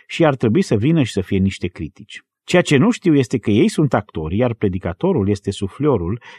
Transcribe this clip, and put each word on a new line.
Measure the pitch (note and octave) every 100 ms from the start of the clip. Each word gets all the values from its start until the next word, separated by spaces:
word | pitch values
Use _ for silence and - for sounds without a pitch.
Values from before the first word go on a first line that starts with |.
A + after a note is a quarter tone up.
| _
și | - D#3+
ar | C3+
trebui | A#2 B2
să | G3 A2
vină | A#2+ E3
și | A#2+
să | -
fie | F#2 G2
niște | F#2+ - F2
critici. | - D#2+ _ G2+ - _ _
Ceea | - F3+
ce | - C#3+
nu | F#3+
știu | A#3+ F#3 D3
este | B2+ B2+
că | -
ei | G#2 G#3
sunt | - D3+
actori, | A2+ - - D#2 F#2+
iar | B2
predicatorul | A2+ G#2 F#2 F2+ E2+ F#3 E3 G2
este | G#2 -
sufliorul | G2 G2 - D3 A#2+ E2+ A#2 -